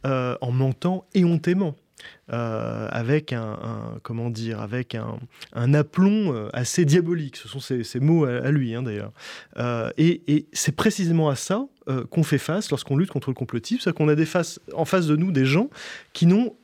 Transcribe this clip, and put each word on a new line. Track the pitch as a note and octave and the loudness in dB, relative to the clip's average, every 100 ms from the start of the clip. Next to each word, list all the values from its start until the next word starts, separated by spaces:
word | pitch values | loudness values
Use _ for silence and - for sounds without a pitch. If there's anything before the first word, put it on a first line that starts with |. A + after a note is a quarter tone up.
| C#3 | 0
euh, | C3 B2+ B2 | 0 -2 -4
en | B2+ | -2
mentant | B2 C3 B2+ F3 F#3 - G3 | 0 0 0 -2 -2 -2 2
éhontément. | F3 E3 E3 F3+ F3+ D3 _ _ - - - | 4 4 2 2 0 -4 _ _ -20 -20 -8
Euh, | A#2 A#2 A2+ A2+ A2 A2 | -6 -4 -4 -4 -4 -4
avec | A#2 A#2 D3+ D3+ | -4 0 0 0
un, | A#2+ A2 A2 | -6 -6 -8
un, | A2+ A2 A2+ G#2+ | -8 -8 -8 -12
comment | - A#2 A#2+ | -8 -6 -4
dire, | A2 A2+ A2 | -4 -6 -6
avec | G#2+ B2 B2 | -6 -6 -6
un, | A#2 A2+ A2+ B2 - - | -6 -6 -8 -12 -18 -12
un | - A#2+ | -2 4
aplomb, | D3 D3 - G3 G#3+ G3 | 4 2 2 4 4 0
euh, | A#2+ G#2+ | -2 -4
assez | - B2 - D#3+ | -4 -2 2 4
diabolique. | F3 E3 F3 C#3+ - | 4 4 -2 -4 -12
Ce | - | -14
sont | C3+ | -14
ses, | - B2+ | -4 -4
ses | A2 B2 | -4 0
mots | C#3+ E3 C#3+ | 4 4 4
à, | B2 | 0
à | B2+ | 0
lui, | D3 B2 A2+ | 0 -2 -4
hein, | |
d'ailleurs. | B2+ G#2 G#2 - - - - - | -6 -6 -8 -12 -18 -18 -16 -6
Euh, | A#2+ A#2 A2 - | -4 -2 -4 2
et, | D#3+ F3 - | 2 2 0
et | D3 - | 0 0
c'est | - - C#3+ | -4 -2 2
précisément | A3 G3+ E3+ E3 D3+ | 0 2 0 2 2
à | C3 | 0
ça, | - G3 C#4 _ - | -2 -4 -4 _ -6
euh, | C3 - | -6 -2
qu'on | - | 0
fait | D3+ C#3 | 2 0
face | - F3 G#3+ | 0 -4 -2
lorsqu'on | C3+ - C#3 | -4 0 0
lutte | F#3 | 0
contre | C3+ - | -2 -6
le | |
complotisme, | B2+ B2 A#2 - B3 | -6 -4 -6 -4 -2
c'est-à-dire | - D#3 | -2 2
qu'on | D3+ | 2
a | D3+ | 4
des | D#3+ | 2
faces, | F#3 E3 - - | 0 -2 -8 -12
en | - D#3 | -4 0
face | F#3+ D#3+ | 2 4
de | D3+ | 2
nous | F#3 | 2
des | C#3+ C3 | 2 4
gens | D3+ C4 - - - - | 4 0 -6 -16 -16 -16
qui | - E3+ | 4 6
n'ont | G3 A#3+ - | 6 2 -4